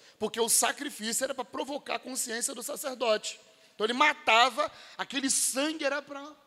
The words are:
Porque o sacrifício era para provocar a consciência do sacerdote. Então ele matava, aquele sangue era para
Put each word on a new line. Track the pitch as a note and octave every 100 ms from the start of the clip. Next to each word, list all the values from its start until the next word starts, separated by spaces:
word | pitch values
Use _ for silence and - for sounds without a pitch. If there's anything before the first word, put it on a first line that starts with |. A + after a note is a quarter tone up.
| - _
Porque | G#3+ A3
o | A3+
sacrifício | - A#3 - D4 - G#3+ A3+
era | C4
para | B3+
provocar | A#3 C#4 C4+ C#4+ - A#3
a |
consciência | B3+ C4 B3 A3+ B3+
do | A3+
sacerdote. | A#3+ - C#4 A#3+ A#3+ G#3+ - - - _ -
Então | -
ele | G#3+
matava, | B3 D4+ D4 - A3+ B3 A#3 D4+ - - -
aquele | F#3+ C4+ C4
sangue | - - C4 D4+ D#4+
era | C#4 C#4+
para | C#4 C#4 D4 D4